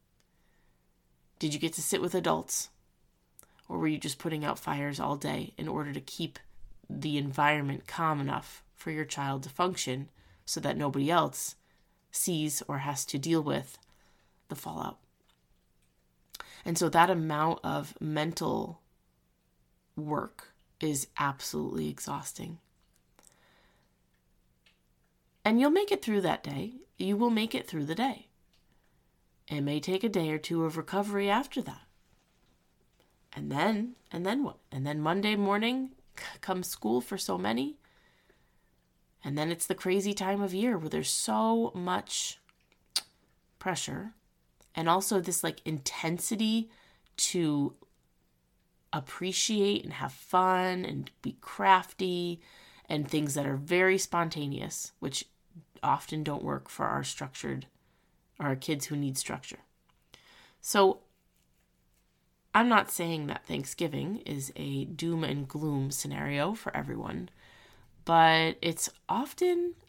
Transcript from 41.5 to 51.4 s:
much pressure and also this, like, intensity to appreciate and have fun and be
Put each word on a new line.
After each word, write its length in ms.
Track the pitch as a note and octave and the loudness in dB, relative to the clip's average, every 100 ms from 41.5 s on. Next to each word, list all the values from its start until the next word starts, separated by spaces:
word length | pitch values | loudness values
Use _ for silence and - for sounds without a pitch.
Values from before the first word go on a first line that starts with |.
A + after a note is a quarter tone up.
| A3+ A#3 | 2 0
much 640 | F3+ F3+ G#3 - - - - _ _ _ _ _ - - _ _ _ _ - | -2 -2 -2 -4 -4 -6 -8 _ _ _ _ _ -8 -8 _ _ _ _ -8
pressure 540 | F#3+ F3 - D3+ G#3 - _ _ _ _ _ | -4 -4 -4 -6 -10 -14 _ _ _ _ _
and 140 | - E3 | 0 4
also 320 | F#3 F#3+ G3 | 4 4 2
this, 240 | F3+ E3+ | 2 0
like, 160 | E3 D#3 | -2 -4
intensity 1080 | D#3+ D#3 C3+ - E3 F3 - G#3+ A3 A3+ A3+ - - _ _ - | -4 -4 -4 -2 -2 -2 -2 0 2 2 0 -8 -20 _ _ -2
to 580 | - F3+ D#3+ D3 C#3 - - _ _ _ _ _ _ _ _ _ _ | 0 2 2 2 0 -4 -18 _ _ _ _ _ _ _ _ _ _
appreciate 920 | D#3 C3+ - F#3 F#3 - G#3+ G3+ G#3 | -8 -8 -6 -2 0 2 4 4 2
and 100 | E3 | -2
have 180 | C#3+ C#3 | -6 -8
fun 720 | - - F#3 F#3 F#3 F#3 F3+ | -8 2 4 6 6 2 0
and 260 | F#3 C#3+ C#3 - | -4 -6 -8 -8
be 160 | - - | -8 -8